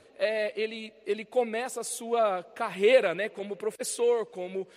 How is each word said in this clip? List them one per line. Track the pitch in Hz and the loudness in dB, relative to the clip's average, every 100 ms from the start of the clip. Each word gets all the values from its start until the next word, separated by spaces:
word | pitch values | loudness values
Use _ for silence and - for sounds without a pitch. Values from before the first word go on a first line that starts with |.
| _ - | _ -2
é, | 208 220 208 196 | 0 0 -2 -2
ele, | 220 226 214 - - | -4 -6 -12 -10 -4
ele | 208 226 | -4 -2
começa | 254 233 220 247 233 | 0 0 -2 -4 -6
a | |
sua | 226 - 233 233 214 185 | -8 -8 -2 2 2 0
carreira, | 175 - 233 180 208 262 196 | -6 -8 -6 2 6 8 6
né, | 165 214 | 0 -4
como | - 202 | -6 -8
professor, | 202 214 - 247 - 240 240 208 | -6 -6 -6 -8 0 2 2 -2
como | - 180 190 185 | -8 -8 -8 -8